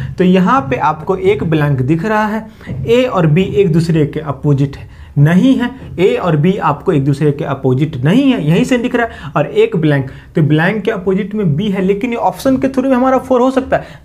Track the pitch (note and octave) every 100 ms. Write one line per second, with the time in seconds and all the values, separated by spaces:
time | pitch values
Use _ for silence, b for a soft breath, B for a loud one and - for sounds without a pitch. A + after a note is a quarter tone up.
0 | B - F3+ F#3 F#3 C4 C4 B3+ D3 D#3
1 | - F#3 F#3+ G#3+ E3+ D#3 D3 C3 B2 E3
2 | A3 G#3+ G#3+ A3 A3 B B - - A#3+
3 | B3+ F#3+ D#3+ D#3 G3 G3+ F#3+ D#3+ E3 D#3+
4 | C#3+ D#3 D3 C3+ D3 C3+ C#3 - - B
5 | B - D3 F3+ B3+ A#3+ A#3+ B B C3+
6 | G3 B3 F3+ D3+ E3 G3 D#3+ D#3 - D#3
7 | C3+ C#3 D3+ C#3+ D3+ C3+ C3 B2+ D3+ B2
8 | C3+ A#3 C#4+ A#3+ C#3+ F3 B3+ B3 A#3+ A#3+
9 | A3+ - D3 D3+ D3+ G#3 A3+ F#3 D#3 C#3+
10 | C3 B B - C#3+ D#3 F3 G#3+ A3+ G#3+
11 | G3+ F#3+ G3 G#3+ F#3 C#3 G#3+ G3 F#3+ G3+
12 | A#3 A#3 F#3 F3+ C4+ C4 C4+ B3+ C4 B3
13 | C4 C4 C4 C4 B3 C4 C4+ - - -